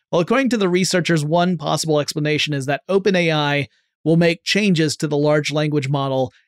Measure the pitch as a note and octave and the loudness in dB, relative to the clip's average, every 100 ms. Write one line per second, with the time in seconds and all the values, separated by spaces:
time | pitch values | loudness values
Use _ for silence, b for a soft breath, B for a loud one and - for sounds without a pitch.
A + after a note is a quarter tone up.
0 | _ E3+ E3+ B3 C4 A#3+ F#3+ F3+ F#3 F#3 | _ -2 0 0 0 0 0 0 0 0
1 | E3 E3 D3 E3+ F3 E3 D3+ D#3 D#3+ D3+ | 0 0 0 0 0 -2 -2 -4 0 0
2 | C#3 D#3 D3 D3+ D3 C#3+ C3+ C#3 - G3 | 0 -2 -2 0 -2 -4 -4 -6 -2 0
3 | G3+ F#3 E3 D#3 D3 C#3+ C3+ _ _ _ | 2 0 0 0 0 -2 -4 _ _ _
4 | D3+ E3 E3+ E3 - G3 G#3 E3 D#3 - | 0 2 2 0 -2 0 2 2 0 -2
5 | D#3 D3 D3+ D3+ C#3+ D3+ D3+ D3 C3+ C#3+ | -2 0 2 2 0 -2 0 -2 -2 -2
6 | C#3 C3 B2+ b | -2 -2 -4 b